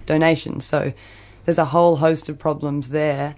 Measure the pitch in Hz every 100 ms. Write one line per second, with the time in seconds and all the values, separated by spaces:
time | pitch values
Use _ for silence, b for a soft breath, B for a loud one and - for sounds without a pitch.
0 | - 156 160 160 - - - 151 - -
1 | B B B B - 170 151 160 175 160
2 | 160 160 - 147 156 147 147 143 127 151
3 | 151 139 143